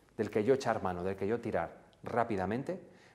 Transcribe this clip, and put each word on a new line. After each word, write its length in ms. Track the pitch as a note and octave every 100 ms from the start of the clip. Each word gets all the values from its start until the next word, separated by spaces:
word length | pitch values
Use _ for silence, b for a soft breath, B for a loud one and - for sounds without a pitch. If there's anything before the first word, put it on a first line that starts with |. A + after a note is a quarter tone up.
| b -
del 140 | G#2
que 120 | A2
yo 120 | G#2+ C3
echar 260 | A#2+ A2
mano, 220 | F#2 F2
del 120 | F#2 G2
que 120 | G2+
yo 120 | A#2
tirar 380 | - F#2 E2 - - -
rápidamente, 800 | - A#2+ A#2 G2+ F#2 A#2 C#3+ F#3 - B B